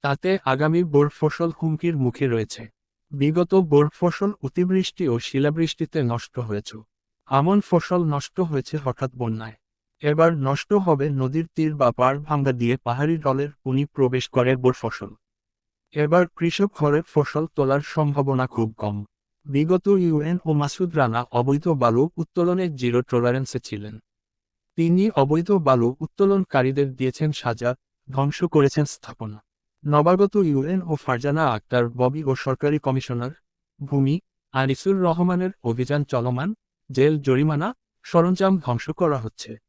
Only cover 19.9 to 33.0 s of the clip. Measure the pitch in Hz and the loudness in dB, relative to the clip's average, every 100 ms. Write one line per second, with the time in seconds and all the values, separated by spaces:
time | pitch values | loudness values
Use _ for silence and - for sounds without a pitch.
19.9 | 196 175 151 151 180 160 151 143 - 180 | 2 4 0 0 -2 0 0 0 -2 -2
20.9 | 156 127 113 120 120 127 143 170 151 120 | 0 0 0 -2 -2 0 0 0 2 2
21.9 | 117 156 - 165 - 175 180 180 139 123 | 4 0 -2 -6 0 0 0 -2 -2 0
22.9 | 120 127 123 120 127 131 123 - 104 107 | 0 0 0 0 0 -4 -8 -10 -12 -12
23.9 | 107 _ _ _ _ _ _ _ - 170 | -16 _ _ _ _ _ _ _ -2 2
24.9 | 180 208 160 135 160 170 202 139 127 117 | 4 2 2 2 0 2 0 4 4 2
25.9 | 135 160 _ 196 196 185 139 127 135 139 | -2 -10 _ 2 2 2 0 0 0 -2
26.9 | 131 131 - 156 147 123 117 120 127 _ | -2 -4 -2 -4 -2 -6 -4 -4 -6 _
27.9 | _ - 131 143 - 180 151 139 - 147 | _ -8 -2 -2 -2 2 4 4 2 -2
28.9 | - - 123 110 107 _ _ _ _ 147 | -4 -18 -14 -14 -14 _ _ _ _ 0
29.9 | 147 156 185 196 208 175 139 143 190 175 | 2 4 4 4 2 2 0 0 -4 -4
30.9 | 151 - 120 143 151 151 110 _ 123 120 | -6 -2 -2 -2 0 0 -2 _ 0 0
31.9 | 123 127 147 143 131 - 127 143 147 139 | 0 -2 0 -4 -2 -2 -2 0 0 0
32.9 | 131 | -2